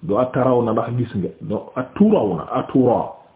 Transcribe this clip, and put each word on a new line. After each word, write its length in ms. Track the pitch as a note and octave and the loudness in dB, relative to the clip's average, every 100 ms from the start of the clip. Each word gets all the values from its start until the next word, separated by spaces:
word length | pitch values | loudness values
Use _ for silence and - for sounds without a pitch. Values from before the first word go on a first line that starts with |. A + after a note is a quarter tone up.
Du 140 | D#2+ G2+ | -2 0
atarawna 560 | B2+ C#3 B2+ B2 A#2 | 0 2 2 2 2
ndax 160 | A2 A#2 | 0 -2
gis 220 | A#2+ A#2+ | -4 -4
nga. 140 | G#2+ E2+ - | -4 -6 -8
No, 340 | D#2+ G#2 - | -8 -8 -6
aturawna, 760 | - C3 - G#3 G#3 A2 F2 - | -10 -10 2 4 4 2 -4 -4
atura. 600 | B2 B2+ C3+ B2 G#2+ - - - | -6 -2 2 4 2 -2 -10 -20